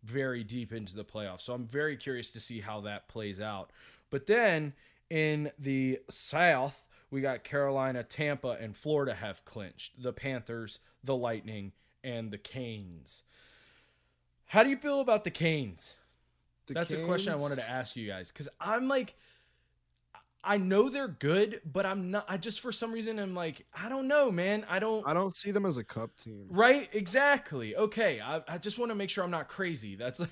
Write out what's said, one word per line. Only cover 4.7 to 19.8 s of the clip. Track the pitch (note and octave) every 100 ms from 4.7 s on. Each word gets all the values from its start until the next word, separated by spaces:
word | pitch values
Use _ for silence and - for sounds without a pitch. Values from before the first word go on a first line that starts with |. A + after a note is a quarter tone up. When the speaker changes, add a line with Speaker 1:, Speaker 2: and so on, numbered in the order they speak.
| - - _ -
Speaker 1:
in | D#3+ D#3 D3+ D3+ -
the | C#3 C3+ C3 C3 -
South, | - - D3+ F3 C3+ - - - - _
we | C3+
got | C3+ A#2+
Carolina, | - C#3+ C#3 C3+ C3 B2+
Tampa, | A2+ - D3 C#3 B2+ A2+
and | A2 G2
Florida | D3+ D3+ C3+
have | G2+ G#2+ F#2+
clinched. | - A2+ F#2+ - - -
The | B2
Panthers, | G#2+ C#3 B2+ A2+ A#2 A2+ - _ _
the | C3 C3
Lightning, | A#2+ A2+ A2 G#2+ G2 - _ _
and | C3 A#2 A2
the | G#2
Canes. | - C3+ A#2+ G#2+ F#2 E2+ - - - - - - - _ _ _ _ _ _ _ -
How | G#3
do | C4
you | C4+
feel | D4 C#4
about | B3+ G#3+
the | G3
Canes? | - E3 D#3 A2+ E2+ - - _ _ _ _ _ _ -
Speaker 2:
The |
Speaker 1:
That's | D3 E3+
a | E3+
question | E3 F3+ G3
I | D3+
wanted | C#3+ C3+
to |
Speaker 2:
Canes? | A2+
Speaker 1:
ask | B2+ A#2 B2
you | G#2+
guys, | F#2+ F2+
'cause | - C#3 -
I'm | E3+ A3+ C4
like, | C4+ G3+ - - _ _ _ _ _